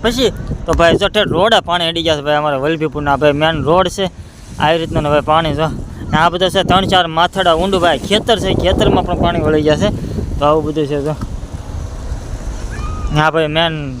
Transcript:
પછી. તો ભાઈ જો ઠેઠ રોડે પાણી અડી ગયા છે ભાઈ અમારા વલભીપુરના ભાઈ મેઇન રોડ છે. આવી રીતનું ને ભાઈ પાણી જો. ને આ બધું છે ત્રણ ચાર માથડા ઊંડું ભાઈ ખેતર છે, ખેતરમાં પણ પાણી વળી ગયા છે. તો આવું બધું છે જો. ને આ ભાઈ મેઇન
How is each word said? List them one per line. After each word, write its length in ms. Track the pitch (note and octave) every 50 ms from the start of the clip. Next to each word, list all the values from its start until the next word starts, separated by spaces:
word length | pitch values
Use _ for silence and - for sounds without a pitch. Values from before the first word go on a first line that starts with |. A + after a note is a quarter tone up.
| -
પછી. 260 | A3 A#3+ B3 C4+ G#3 - - - - - - -
તો 60 | - E3 C#3+
ભાઈ 180 | E3+ E3+ D#3+ -
જો 60 | G3+ G3
ઠેઠ 240 | - G#3+ G#3 F#3 D3+
રોડે 240 | D#3+ F#3 A3+ A3+ G3+ E3+ E3+
પાણી 220 | E3+ F3+ E3+ E3
અડી 140 | E3 E3 E3 E3
ગયા 100 | D#3+ D3
છે 40 | C#3 D3
ભાઈ 140 | D3+ D3
અમારા 220 | D3+ D3+ C#3+ C3+ C3
વલભીપુરના 540 | D3+ E3 D#3 D#3 D#3 C#3 D3 D3 C#3+ C#3 C3+
ભાઈ 180 | D3 D3+ C#3+ C#3+ D#3
મેઇન 120 | D#3+ E3 D#3 C3+ C#3
રોડ 180 | D#3+ F3+ F#3+ F3+ - -
છે. 80 | G3 F3+ - - - - - - - - - - -
આવી 160 | D3+ E3 E3+
રીતનું 200 | E3 E3 - E3 D3+
ને 40 | D3 D3
ભાઈ 140 | D3+ - -
પાણી 240 | D#3 D#3+ E3 D#3 C#3+ C#3+
જો. 80 | D#3+ D#3 D3+ - - - - - - -
ને 60 | - D3+ D#3+
આ 60 | F3 E3
બધું 180 | F3 F#3 F3+ E3+
છે 60 | G3 F3+ -
ત્રણ 220 | - F#3 F#3+ - G3
ચાર 120 | F#3 F3+ E3 D#3+ D#3+
માથડા 380 | E3+ F3 - F#3+ F#3 F3 E3 D#3+
ઊંડું 200 | F3 F#3+ G3 F#3 E3+
ભાઈ 180 | F3 D#3 C3+ - -
ખેતર 280 | G3 G#3 - - A#3 G#3 -
છે, 60 | F#3+ F3+ - -
ખેતરમાં 420 | F3 G3+ A#3+ A3 G3+ F#3+ F#3 F3+ F3
પણ 140 | F3+ E3+ F3
પાણી 220 | E3+ E3+ E3+ D#3 D3+
વળી 180 | D#3 D3+ D3 D3+
ગયા 140 | D3+ D3 F#3+
છે. 60 | - G#3+ - - - - - - - - -
તો 60 | C#3 D3
આવું 140 | D3+ D#3+ D3+ D3
બધું 200 | D3+ D3+ D3+ C3+
છે 80 | D3 C#3+ C#3 D3+
જો. 60 | D3+ - - - - - - - - - - - - - - - - - - - - - - - - - - - - - - - - - - - - - - - D3+
ને 60 | D3+ D3+
આ 60 | D#3 D3+
ભાઈ 220 | E3 D#3+ D3+ D3+ D#3+
મેઇન 160 | E3+ E3 D#3+ D#3 D3 C#3 C3 B2